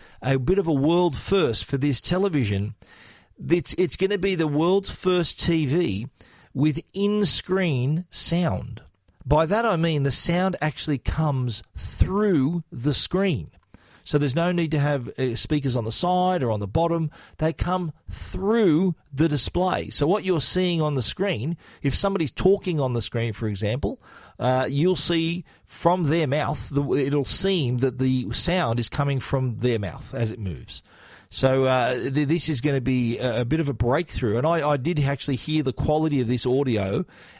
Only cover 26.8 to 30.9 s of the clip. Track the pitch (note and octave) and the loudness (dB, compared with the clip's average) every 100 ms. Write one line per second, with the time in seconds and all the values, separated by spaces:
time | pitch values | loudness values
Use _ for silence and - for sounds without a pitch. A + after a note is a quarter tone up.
26.8 | C#3+ C#3+ C#3 C#3+ C3 - F#3+ F#3+ B2+ B2 | 0 0 2 0 0 0 2 0 0 0
27.8 | C3 B2 C3 B2+ G2 - - F3+ C3 A#2 | 0 0 0 0 0 0 0 0 0 0
28.8 | A2+ - C#3+ C3+ - C#3 B2+ G#2+ B2 A2+ | -2 -2 -2 -2 -2 -2 -2 -2 0 0
29.8 | G2 - - C3 A2+ G#2+ F#2+ D2 A#2+ - | -2 -8 -10 -4 -4 -4 -6 -8 -10 -16
30.8 | - | -18